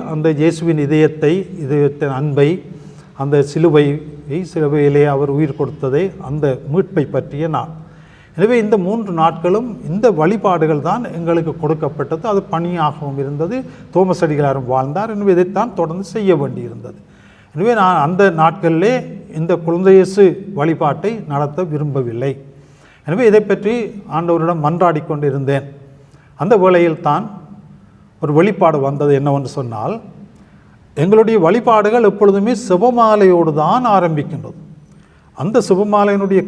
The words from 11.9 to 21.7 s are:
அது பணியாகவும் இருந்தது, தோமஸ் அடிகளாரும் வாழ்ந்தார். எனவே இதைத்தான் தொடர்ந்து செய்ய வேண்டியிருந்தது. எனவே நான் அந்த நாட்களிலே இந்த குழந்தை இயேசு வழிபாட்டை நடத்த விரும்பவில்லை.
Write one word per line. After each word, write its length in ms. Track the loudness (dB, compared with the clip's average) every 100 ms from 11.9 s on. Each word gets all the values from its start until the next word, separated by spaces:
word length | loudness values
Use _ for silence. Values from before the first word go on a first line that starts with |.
| -6 -6 -6 -2
அது 140 | -2 -2
பணியாகவும் 680 | -4 -4 -2 -2 -4 -8 -6
இருந்தது, 460 | -6 -4 -4 -6 -10 -16 -4
தோமஸ் 300 | 0 2 2
அடிகளாரும் 420 | 0 0 0 0 -2
வாழ்ந்தார். 440 | -2 -2 -4 -6
எனவே 220 | -2 2
இதைத்தான் 420 | 2 2 0 -2
தொடர்ந்து 300 | -2 -4 -4
செய்ய 320 | -8 -2 2 2
வேண்டியிருந்தது. 600 | 0 -8 -12 -14 -18 -20 -20 -20 -20 _ _
எனவே 200 | -4 0
நான் 260 | 2 2 2
அந்த 300 | 2 2 2
நாட்களிலே 640 | 4 2 2 0 2 2 0 -4 -16 -12
இந்த 220 | -6 -2 -2
குழந்தை 360 | -2 2 6
இயேசு 600 | 6 6 4 4 2 -6
வழிபாட்டை 580 | -2 -2 0 -2 -2 -4 -6 -6
நடத்த 340 | -4 -4 -4
விரும்பவில்லை. 680 | -4